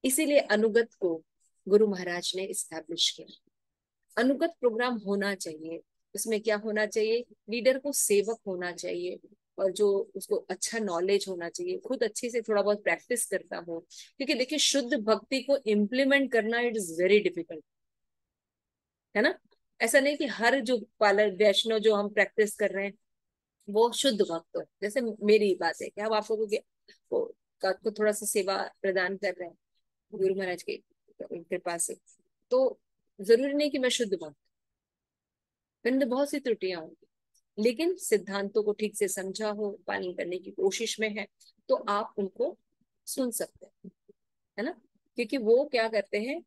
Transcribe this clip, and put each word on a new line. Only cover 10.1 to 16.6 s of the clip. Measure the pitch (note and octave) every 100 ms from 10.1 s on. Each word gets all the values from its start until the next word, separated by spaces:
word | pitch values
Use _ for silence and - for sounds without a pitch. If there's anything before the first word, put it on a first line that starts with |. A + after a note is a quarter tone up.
उसको | G3 - F#3+
अच्छा | - F#3+ - A3+
नॉलेज | G#3 E3+ F#3 G3+ G3
होना | F3+ E3+
चाहिए, | - F3+ F#3
खुद | - B3+
अच्छे | A3+ G#3+ A#3+
से | A#3
थोड़ा | A3 G#3
बहुत | G3+ G#3
प्रैक्टिस | F#3+ E3 _ A#3+ -
करता | F#3+ - F3+
हो, | E3+ E3 - - - _
क्योंकि | C4+
देखिए | C4 B3+ D4
शुद्ध | - C#4 A#3+
भक्ति | C4 G#3 G#3+ - C4+
को | B3+ C#4 A3
इम्प्लीमेंट | G#3 G#3 B3+ C4+ C#4 C4
करना | A#3 A3
it | A#3